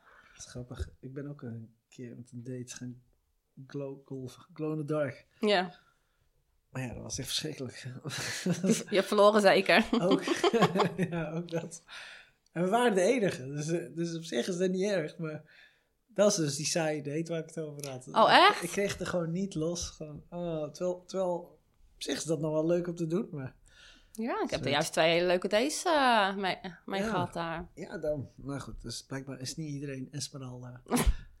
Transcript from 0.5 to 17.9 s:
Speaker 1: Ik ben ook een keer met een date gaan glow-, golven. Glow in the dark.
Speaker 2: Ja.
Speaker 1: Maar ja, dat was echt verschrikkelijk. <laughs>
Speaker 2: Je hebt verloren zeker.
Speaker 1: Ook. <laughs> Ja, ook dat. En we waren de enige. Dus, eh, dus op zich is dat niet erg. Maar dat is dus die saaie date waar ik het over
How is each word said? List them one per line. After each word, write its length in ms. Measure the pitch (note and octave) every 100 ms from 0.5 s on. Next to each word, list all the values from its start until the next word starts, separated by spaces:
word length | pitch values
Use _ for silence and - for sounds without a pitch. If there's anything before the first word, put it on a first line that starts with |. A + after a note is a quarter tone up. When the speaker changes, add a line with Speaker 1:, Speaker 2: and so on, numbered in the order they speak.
| B2+ B2 - - -
Speaker 1:
Ik 120 | C3
ben 140 | C#3 C#3+
ook 140 | C#3+
een 320 | B2 A#2 A2 _ _
keer 280 | - A#2+ B2
met 160 | A#2+
een 100 | B2
date 320 | A#2+ B2+ B2 -
gaan 260 | B2 B2 _ _ _ _ _ - C3
glow-, 400 | C#3+ C#3 C#3 -
golven. 360 | C3+ B2+ - -
Glow 180 | E3 D#3
in 60 | D#3
the 60 | D3
dark. 340 | D3+ C#3 - _ _
Speaker 2:
Ja. 340 | G#3 F#3 F3+ - _ _ _ _ _ _ _ _ _
Speaker 1:
Maar 120 | C3
ja, 100 | B2+
dat 80 | A#2
was 160 | A2+ C#3+
echt 100 | B2
verschrikkelijk. 460 | - D#3 - B2 - B2 B2+ D3 - -
<laughs> 560 | - F#3 E3 F#3+ A3+ -
Speaker 2:
Je 40 | F3+
hebt 100 | G3
verloren 340 | G#3 G#3 G#3+
zeker. 480 | F#3+ E3 F#3+ F3 A3 A#3
Speaker 1:
Ook. 240 | F3 C#4
<laughs> 840 | - E4+ F4+ A#3 F#3 F#3 F3+ - E3
Ja, 200 | E3+ D#3
ook 180 | E3 E3+
dat. 320 | E3 - - - - - - - _ _
En 100 | E3+
we 60 | F#3
waren 260 | A3+ B3
de 60 | F#3+
enige. 460 | F#3 C4 F3+ - C3
Dus, 220 | D3 D3+
eh, 260 | E3+ -
dus 220 | D#3+ E3+ E3
op 80 |
zich 240 | E3 A#3+ A3
is 80 | F3
dat 120 | F#3
niet 200 | F#3 G#3
erg. 280 | F#3 D3+ -
Maar 240 | D#3 D3+ - - - _ _ _ _
dat 240 | G#3 G#3
is 60 | F#3+
dus 200 | D3 C#3
die 100 | D3
saaie 360 | F3 D#3 D3+
date 300 | C#3+ D3+ E3+
waar 80 | E3
ik 60 | D#3+
het 120 | E3
over 300 | D3+ C#3+ C#3+